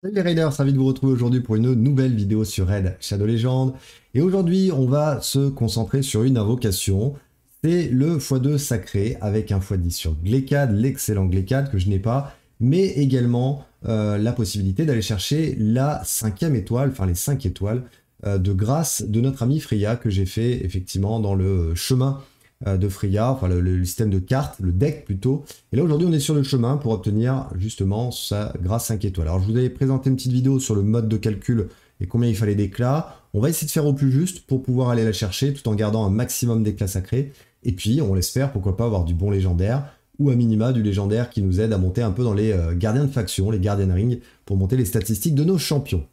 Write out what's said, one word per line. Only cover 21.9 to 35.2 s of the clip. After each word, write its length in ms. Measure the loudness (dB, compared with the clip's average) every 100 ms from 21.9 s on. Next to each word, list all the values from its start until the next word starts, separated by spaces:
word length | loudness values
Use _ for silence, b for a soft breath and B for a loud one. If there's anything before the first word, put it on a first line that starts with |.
| 2 2 -2 B B B _ -2
euh, 100 | 0
de 140 | 0
Freya, 420 | -2 -2 0 0
enfin 160 | 0 0
le, 140 | 2
le, 160 | 2 0
le 80 | -2
système 240 | -2 0
de 80 | 0
cartes, 380 | 0 -2 -2 -4
le 120 | -2
deck 340 | 2 0 -2 -6
plutôt. 380 | -4 -2 -2 B B B
Et 40 | 0
là 80 |
aujourd'hui 240 | 2 2 2
on 40 |
est 80 | 0
sur 140 | 2
le 80 | 0
chemin 360 | 2 0 0 0
pour 140 | -2
obtenir 600 | -2 0 0 0 -2 -4 -6
justement 540 | -6 -2 -2 0 -4
sa 420 | -6 -6 -4 -4 -4
grâce 280 | -2 -2 -2
cinq 180 | -4 -2
étoiles. 220 | -2 -2
Alors 120 | 0
je 60 | 0
vous 100 | 2
avais 140 | 0
présenté 400 | 0 0 0 0
une 60 | 0
petite 160 | 0
vidéo 280 | 0 2 0
sur 140 | 0
le 80 | 0
mode 260 | 2 2 0
de 100 | 0
calcul 500 | -2 -4 0 0 -2 B B B
et 80 | -4
combien 200 | 0 0
il 80 | 2
fallait 200 | 0 0
d'éclats. 680 | -2 0 0 0 -2 -12 _ 0
On 60 |
va 80 | 0
essayer 180 | 0 -2
de 40 |
faire 140 | 0 2
au 80 |
plus 180 | 2 2
juste 360 | 2 0 -4 -4
pour 160 | -4
pouvoir 260 | 0 0 2
aller 160 | 2 2
la 80 |
chercher 400 | 0